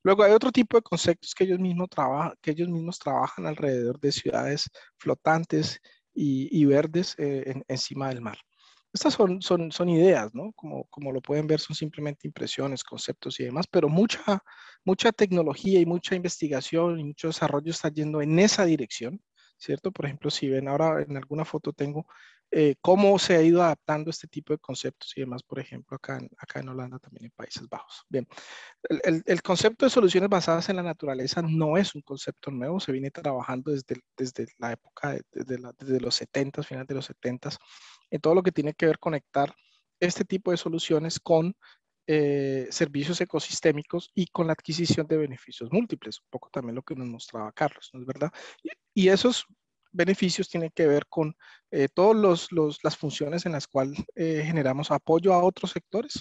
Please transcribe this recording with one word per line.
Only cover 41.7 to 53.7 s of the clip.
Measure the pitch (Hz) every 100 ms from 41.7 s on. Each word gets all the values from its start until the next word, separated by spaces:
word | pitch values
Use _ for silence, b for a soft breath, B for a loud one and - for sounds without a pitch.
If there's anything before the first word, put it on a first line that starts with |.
| b _ _ -
eh, | 156 143 143 139 135 127
servicios | - 156 143 143 175
ecosistémicos | 180 160 - - 165 147 147 170 -
y | - 175
con | - 165
la |
adquisición | 156 - 160 170 - 156
de | 160
beneficios | 147 127 - - 120
múltiples, | 170 240 143 110 -
un | _
poco | 127 -
también | - 123 117
lo |
que | -
nos | 139 123
mostraba | 113 - 117 107
Carlos, | - 147 - -
¿no | 127
es | 127
verdad? | 131 147 B B B
Y, | - - _
y | - 185
esos | 190 247 247 - _ _ _ _ 180
beneficios | 175 196 185 170 190
tienen | 170 165
que | - 160
ver | 147 -
con, | - 156 - b b _
eh, | 156 139
todos | - 190 220
los, | 202 170 -
los, | 170 151 147
las | 156 -
funciones | 151 - 147 170 175
en |
las | 151
cuales, | -